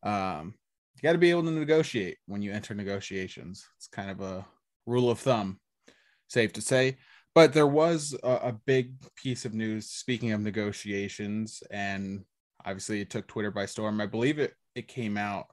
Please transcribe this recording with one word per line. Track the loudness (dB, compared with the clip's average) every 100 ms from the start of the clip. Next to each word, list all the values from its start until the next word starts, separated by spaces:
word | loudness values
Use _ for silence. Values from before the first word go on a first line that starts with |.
Um, | -2 -2 -2 -4 -10 -14 _ _ _ _
you |
gotta | 2 6
be | 6
able | 4
to | 2
negotiate | -2 4 4 4 0 -4 -6 -8
when | -6
you | -4
enter | -6 -6
negotiations. | -8 -4 -4 -4 -6 -8 -10 -14 -16 -18 _
It's | -16
kind | -10 -10
of | -8
a | -8 -8 -12 _ _ _ -2
rule | 2 4
of | 2
thumb, | 2 2 0 -8 _ _ _ _ _ _ _
safe | 0 0
to | -2
say. | 0 2 2 0 _ -20 _
But | 8 8
there | 8 6
was | 6 4 2 -2 -4
a, | 0
a | 0 0 -6 2
big | 2 2 -8 -20 -10
piece | -6 -4 -4
of |
news, | -4 -2 -4 -6
speaking | -12 -4 -2 0
of | 0
negotiations, | -2 -2 -4 -4 -6 -4 -4 -6 -6 -4 -6 -10 -12
and | -6 -4 -4 -6 -8 -12 _ _ _ -10
obviously | -8 -4 -6
it | -4
took | -8 -8
Twitter | -6 -4
by | -4 -6
storm. | -4 -4 -2
I | -2
believe | 0 0 0
it, | -2 _ _ -14
it | -12
came | -8 -6 -4
out | -4 -6 -10